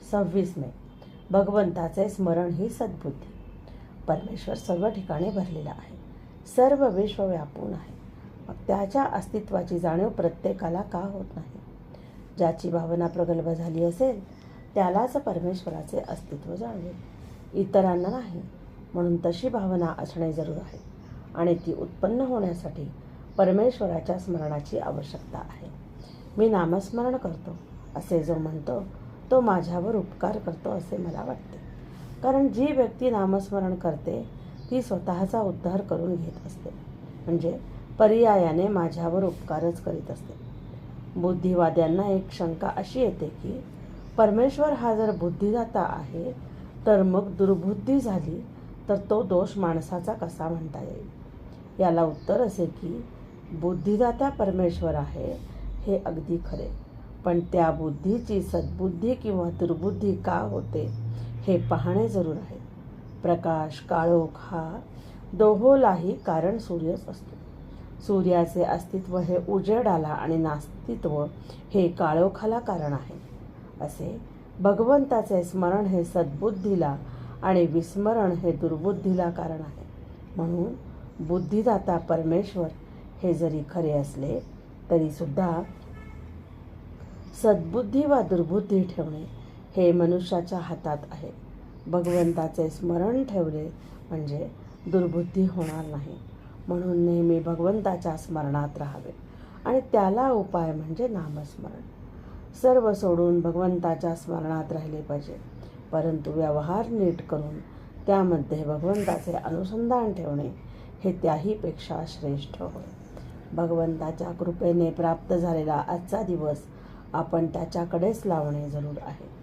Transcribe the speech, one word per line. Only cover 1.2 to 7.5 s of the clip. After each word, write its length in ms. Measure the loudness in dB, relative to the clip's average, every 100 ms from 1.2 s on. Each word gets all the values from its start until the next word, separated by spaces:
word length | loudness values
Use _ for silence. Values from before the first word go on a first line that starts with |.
| 2
भगवंताचे 760 | 4 4 4 4 0 -4 0 0
स्मरण 400 | 2 2 2 2
ही 200 | 0 -2
सद्बुद्धी. 640 | -2 -4 -4 -8 -8 -12 -16 -16 -18 -18 -18 -18 -14 -2
परमेश्वर 480 | -2 -2 -8 -6 -8
सर्व 340 | -2 0 0
ठिकाणी 400 | -2 -4 -2 -2
भरलेला 400 | -2 -4 -6 -8
आहे, 280 | -10 -14 -16 -16 -18 -18 -18 -4 6
सर्व 340 | 6 8 4
विश्व 360 | 4 0 0 0
व्यापून 480 | 0 -4